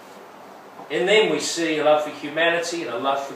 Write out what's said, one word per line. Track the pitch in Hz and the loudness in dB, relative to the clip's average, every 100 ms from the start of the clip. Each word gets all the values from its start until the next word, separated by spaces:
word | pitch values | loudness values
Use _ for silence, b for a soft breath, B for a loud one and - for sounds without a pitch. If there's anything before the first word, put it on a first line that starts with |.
| - - - - - - - - - | -20 -20 -20 -20 -20 -20 -20 -18 -6
In | 156 185 | -2 4
them | 214 185 | 4 4
we | 147 | 0
see | - 165 160 156 | -4 -4 -2 2
a | |
love | 147 151 | 4 4
for | 147 | 2
humanity | 139 147 151 165 170 165 170 | -8 -8 0 2 0 -2 -6
and | 151 | -6
a | 131 | -4
love | 135 139 | -2 -2
for | 135 | -4